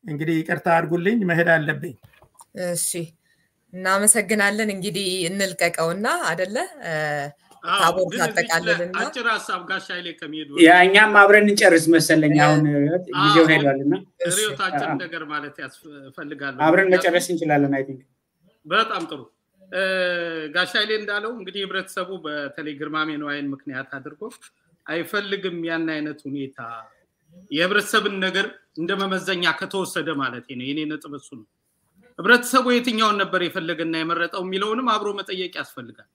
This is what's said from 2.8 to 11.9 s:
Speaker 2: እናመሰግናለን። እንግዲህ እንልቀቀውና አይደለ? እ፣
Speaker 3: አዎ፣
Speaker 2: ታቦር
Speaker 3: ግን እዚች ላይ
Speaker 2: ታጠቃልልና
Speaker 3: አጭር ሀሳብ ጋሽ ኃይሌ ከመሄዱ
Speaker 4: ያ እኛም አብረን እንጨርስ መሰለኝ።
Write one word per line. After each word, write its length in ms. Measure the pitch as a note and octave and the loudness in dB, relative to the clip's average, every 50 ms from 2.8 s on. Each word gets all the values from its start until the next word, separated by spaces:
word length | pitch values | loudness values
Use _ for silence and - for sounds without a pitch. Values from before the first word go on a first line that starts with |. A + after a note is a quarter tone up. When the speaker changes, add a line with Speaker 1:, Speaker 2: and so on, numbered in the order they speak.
| - - - F3 E3 D#3+ _ _ _ _ _ _ _ _ _ _ _ _ - | -4 -4 -4 -6 -8 -10 _ _ _ _ _ _ _ _ _ _ _ _ -16
Speaker 2:
እናመሰግናለን። 960 | F3+ F#3 F#3 F#3+ G3 G3+ G#3 - A#3 G3+ F3 A3 G#3 G3+ G3+ G#3 G#3 A3+ G#3+ | -6 -2 0 2 2 4 4 2 2 2 0 0 2 2 2 2 0 -2 -2
እንግዲህ 380 | G3 F#3+ F3+ G3+ D#3+ G#3 G3+ F#3 F#3 F#3+ F3 | -4 -4 -6 -6 -4 -4 -4 -2 -2 -2 -4
እንልቀቀውና 840 | E3 F#3 G3 G3 F#3 F3+ - F3+ F3 E3+ - E3 E3 E3+ F#3+ G#3 B3 E4 F4 D#4+ | -4 -2 -2 -4 -4 -2 0 0 0 0 0 -2 -2 -2 -2 -2 -2 -2 0 -2
አይደለ? 320 | E3 D#3+ F3 F#3 F#3+ G#3 B3+ F4 F#4 F4+ D4 | -4 -2 -2 -4 -4 -2 -6 -6 -6 -8 -14
እ፣ 120 | - E3+ D#3+ D#3 D#3 D3+ D3 D3 C#3 D3 - _ _ _ - _ - | -10 -6 -4 -4 -4 -2 -4 -4 -6 -8 -12 _ _ _ -20 _ -6
Speaker 3:
አዎ፣ 140 | E3 F3+ G3+ | -4 0 2
Speaker 2:
ታቦር 260 | F3+ E3 F3 F#3 F#3 | 2 2 2 2 -2
Speaker 3:
ግን 100 | F3 D#3+ | -2 0
እዚች 140 | F3+ E3+ D#3 | -2 -2 0
ላይ 60 | - | 0
Speaker 2:
ታጠቃልልና 600 | F3+ E3 E3 E3 E3 E3 F3 E3+ E3+ F3 F3 F3+ F3 | -2 0 0 0 0 2 0 0 0 -2 -4 -4 -4
Speaker 3:
አጭር 280 | G3 D4 D#4+ C4 A#3 A#3 | -4 -4 -4 -4 -2 -2
ሀሳብ 340 | A3 G3+ - - G3+ F3+ F3 | -2 -2 -4 -6 -8 -8 -6
ጋሽ 220 | E3 F#3+ F#3 - - | -6 -6 -6 -6 -8
ኃይሌ 180 | F#3+ F3+ F3+ E3+ E3 | -10 -8 -8 -10 -12
ከመሄዱ 360 | - E3+ D3 D3+ D#3 D#3 C#3+ C#3+ D#3+ | -12 -12 -12 -10 -10 -10 -8 2 6
Speaker 4:
ያ 120 | E3+ D#3+ F3 F3+ | 8 8 10 8
እኛም 340 | F3+ F#3+ F#3+ G#3 G#3+ G#3+ G#3 | 8 8 8 6 6 8 8
አብረን 300 | G3+ G3+ G3 G#3 G#3 G#3 | 8 8 10 10 8 8
እንጨርስ 400 | G#3 G3+ - A3 F#3+ E3+ E3 D#3+ | 6 4 6 6 6 6 6 6
መሰለኝ። 440 | D#3 | 6